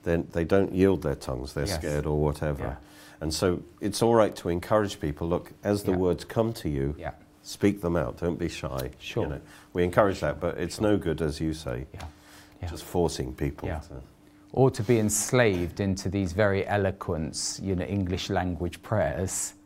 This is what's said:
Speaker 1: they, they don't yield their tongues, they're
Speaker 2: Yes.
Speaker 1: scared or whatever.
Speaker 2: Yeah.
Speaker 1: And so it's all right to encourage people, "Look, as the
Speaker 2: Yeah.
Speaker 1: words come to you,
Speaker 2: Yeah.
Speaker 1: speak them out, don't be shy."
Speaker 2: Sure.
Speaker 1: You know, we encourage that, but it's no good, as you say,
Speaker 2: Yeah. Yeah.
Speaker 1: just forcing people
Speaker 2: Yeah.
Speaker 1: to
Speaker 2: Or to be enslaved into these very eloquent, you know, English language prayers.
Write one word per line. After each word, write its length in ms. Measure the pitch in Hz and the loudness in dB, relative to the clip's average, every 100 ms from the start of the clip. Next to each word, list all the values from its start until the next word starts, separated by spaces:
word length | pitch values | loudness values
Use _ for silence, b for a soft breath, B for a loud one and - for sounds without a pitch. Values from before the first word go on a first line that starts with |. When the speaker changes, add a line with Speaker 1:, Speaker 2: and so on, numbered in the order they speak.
Speaker 1:
they, 180 | 87 85 | 2 0
they 200 | - 85 | 0 -2
don't 300 | 82 98 98 | 4 4 4
yield 300 | 92 98 90 | 4 4 4
their 120 | 78 67 | 0 -4
tongues, 380 | - 64 69 | -4 -6 -6
they're 120 | - 71 | -4 -2
Speaker 2:
Yes. 100 | 80 | -2
Speaker 1:
scared 300 | 80 73 73 | -2 -2 0
or 140 | 76 | 2
whatever. 440 | 76 73 78 69 | 2 0 -4 -2
Speaker 2:
Yeah. 120 | 65 67 B B B B | -6 -8 B B B B
Speaker 1:
And 120 | 78 | -4
so 280 | 78 95 87 - - | 2 2 2 -6 -6
it's 220 | 104 - | -4 2
all 140 | 117 117 | 6 6
right 200 | 104 - | 6 2
to 120 | 92 | -2
encourage 500 | 87 - 107 101 - | -2 2 2 2 -2
people, 280 | 78 73 85 | -4 -4 -2
"Look, 240 | 85 - - | -2 -4 -6
as 200 | 101 101 | 0 0
the 80 | 101 | 2
Speaker 2:
Yeah. 60 | 92 | 2
Speaker 1:
words 280 | 92 82 - | 2 0 -2
come 260 | 120 113 | 0 0
to 140 | 113 80 | -2 -4
you, 260 | 71 69 - | -2 -2 -4
Speaker 2:
Yeah. 140 | 80 - - _ | -10 -12 -20 _
Speaker 1:
speak 380 | - - 101 101 | -16 0 2 2
them 140 | 85 85 | 0 0
out, 220 | 60 - | -2 -4
don't 200 | 85 78 | -4 -2
be 120 | 85 | -4
shy." 420 | - 73 67 65 - | -6 -6 -6 -6 -10
Speaker 2:
Sure. 240 | - 120 | -8 -4
Speaker 1:
You 60 | 76 | -4
know, 120 | 71 - B B | -6 -12 B B
we 120 | 90 90 | 0 2
encourage 340 | 120 101 90 | 6 4 2
that, 220 | 76 73 | -2 -2
but 160 | 85 - | -4 -2
it's 240 | 85 - | -6 0
no 160 | 104 101 | 2 4
good, 240 | 82 78 | 2 0
as 180 | 80 73 | -2 -2
you 140 | 80 | -4
say, 320 | 78 - 62 65 | -4 -6 -8 -8
Speaker 2:
Yeah. 80 | - - B B B B - | -12 -16 B B B B -12
Yeah. 60 | 85 | -10
Speaker 1:
just 140 | 78 | -10
forcing 500 | - 92 82 - 65 | -4 0 0 0 -6
people 360 | 69 71 - 92 | -2 -4 -4 -6
Speaker 2:
Yeah. 100 | 78 | -6
Speaker 1:
to 220 | - 67 - _ - B B | -10 -16 -16 _ -20 B B
Speaker 2:
Or 180 | - 131 | 4 4
to 140 | - | 4
be 160 | 107 117 | 2 4
enslaved 800 | 107 107 - 127 117 90 87 - | 4 0 2 4 4 4 -2 -2
into 300 | 98 95 95 | -2 0 -2
these 240 | 101 92 | -2 0
very 340 | 85 104 98 - | 2 2 2 0
eloquent, 920 | 101 95 95 - 80 78 - - - | 0 0 -2 -4 -4 -4 -4 -6 -4
you 120 | 95 90 | -2 -2
know, 100 | 71 | 0
English 440 | 101 90 92 - | -2 0 -2 -2
language 540 | 92 92 82 87 - | 0 0 -2 -4 -6
prayers. 680 | - 110 73 65 92 - - - | -2 0 0 0 -4 -4 -8 -10